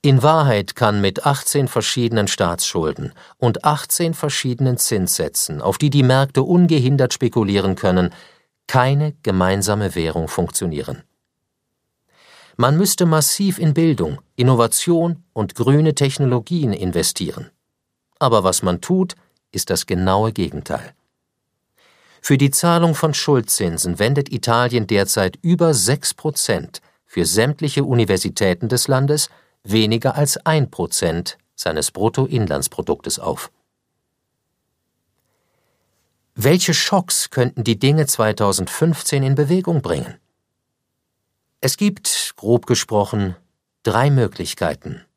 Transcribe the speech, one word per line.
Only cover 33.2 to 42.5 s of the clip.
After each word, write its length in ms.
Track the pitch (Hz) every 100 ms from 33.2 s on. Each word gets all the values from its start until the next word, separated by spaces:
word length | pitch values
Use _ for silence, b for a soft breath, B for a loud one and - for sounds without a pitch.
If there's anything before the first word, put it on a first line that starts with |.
| - 73 - _ _ _ _ _ _ _ _ _ _ _ _ _ _ _ _ _ _ _ _ _ _ _ _ _ _ _ _
Welche 400 | - 113 180 -
Schocks 560 | 160 - 196 180 - -
könnten 340 | - 123 -
die 140 | 117 107
Dinge 280 | 135 151 143
zweitausendfünfzehn 1160 | - 110 104 104 95 92 - 165 156 - 143
in 120 | 135
Bewegung 480 | 135 143 180 180 165
bringen? 340 | 135 78 - - _ _ _ _ _ _ _ _ _ _ _ _ _ _
Es 160 | 135 -
gibt, 580 | 104 202 - - - -
grob 300 | 101